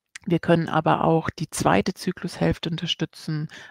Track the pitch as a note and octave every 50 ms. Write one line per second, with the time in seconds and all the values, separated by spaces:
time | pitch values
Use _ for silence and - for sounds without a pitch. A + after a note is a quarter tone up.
0 | _ _ _ - - - E3+ D#3+ - - E3+ E3 E3 - - D#3 D#3+ D#3+ D3+ -
1 | D3+ D3+ E3 E3 D#3+ - - - D#3 - - - - D3 E3 G3 G3+ - F#3 -
2 | - - F#3 - - F3+ - - E3+ E3 E3 - - F3+ E3+ D#3 - D#3+ - -
3 | D#3+ - - - - - D#3 D3+ D3+ D#3 - - - -